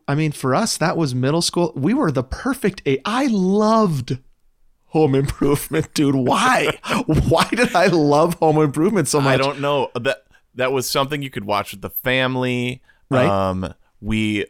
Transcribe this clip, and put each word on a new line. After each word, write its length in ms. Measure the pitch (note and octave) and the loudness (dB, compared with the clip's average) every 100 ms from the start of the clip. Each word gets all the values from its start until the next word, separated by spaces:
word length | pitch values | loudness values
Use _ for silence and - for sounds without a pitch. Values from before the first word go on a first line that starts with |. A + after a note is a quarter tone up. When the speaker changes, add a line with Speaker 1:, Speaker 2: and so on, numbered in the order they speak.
| - | -4
Speaker 1:
I 80 | |
mean, 160 | C#3+ D#3 | -2 -2
for 220 | - C3 | -2 -2
us, 220 | C#3+ A3 - | 0 0 -2
that 200 | D#3+ D#3 | -2 -2
was 180 | D#3 B2+ | -2 0
middle 260 | C3 D#3+ | 0 0
school. 300 | - F3 F3 | 0 0 -2
We 200 | - C3+ | 0 0
were 180 | G3 G3+ | 0 0
the 100 | C3 | -2
perfect 600 | B2+ - B3+ C4 G#3 - - | -4 -4 -4 -2 -2 -2 -2
age. 140 | C3+ | -2
I 220 | - A#3+ C#4 | -2 -2 0
loved 920 | G#3 F#3 G3+ G#3+ A3+ G#3 D3 A#2+ C3 - _ _ _ _ _ _ | 2 2 2 4 4 2 0 -4 -8 -10 _ _ _ _ _ _
Home 260 | D#3+ D3+ C3+ | 2 2 2
Improvement, 760 | C#3 - C#3 C#3+ - D#3+ D#3 | 0 0 0 0 -2 -4 -4
dude. 200 | - C#3+ | 0 2
Why? 640 | C#3 B2 - B3+ A3 C#3+ - | 2 2 2 2 2 0 -4
<laughs> 220 | - - C4 D3+ - | -4 -4 0 0 2
Why 200 | D#3+ F#3 | 2 2
did 240 | A3 A#3+ | 0 2
I 120 | F3 F#3+ | 2 2
love 480 | F3 D3 D3 E3 | 4 4 4 2
Home 240 | E3+ D#3+ D3+ | 2 2 4
Improvement 500 | D3+ C#3 F3+ G#3+ C#3+ | 2 2 0 0 0
so 120 | D3+ | 0
much? 140 | C#3 | 2
Speaker 2:
I 20 | B2+ | 2
don't 220 | C#3 C#3+ | 0 -2
know. 300 | C#3+ C#3+ A#2 B2 | -2 0 -2 -4
That, 260 | B2 - _ _ _ | -4 -4 _ _ _
that 180 | A#2 B2+ | -4 -2
was 160 | C3+ A#2+ | 0 -2
something 340 | D3+ C3+ D3 | -2 -2 -4
you 80 | C#3 | -6
could 140 | B2 | -8
watch 280 | G2+ G2+ G2+ | -2 -2 -2
with 80 | G2 | -8
the 100 | G2 | -12
family. 920 | - B2+ B2+ C3 C3 B2+ B2 B2 B2 _ _ - | -8 -2 0 0 -2 -2 -2 -4 -8 _ _ -4
Speaker 1:
Right. 160 | C3 B2 | 0 2
Speaker 2:
Um, 460 | G2 F#2+ F#2 F2+ - _ _ | 2 0 -2 -6 -10 _ _
we 420 | G#2 A2 G#2+ G#2 F#2+ | -4 -2 0 -2 -4